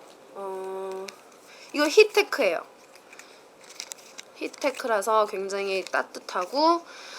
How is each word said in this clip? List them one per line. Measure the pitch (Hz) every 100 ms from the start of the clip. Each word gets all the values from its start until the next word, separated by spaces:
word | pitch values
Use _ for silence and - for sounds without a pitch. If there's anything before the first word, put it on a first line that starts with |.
| - - - 202
어... | 196 190 190 190 190 190 190 - - - - - -
이거 | 277 302
히테크예요. | 427 415 415 403 - 202 160 - - - - - - - - - - - - - - - - - -
히테크라서 | 320 - 285 - 247 214 214 220 208
굉장히 | 190 196 196 196 190 180
따뜻하고, | 135 131 - - 196 180 269 320 339 - - -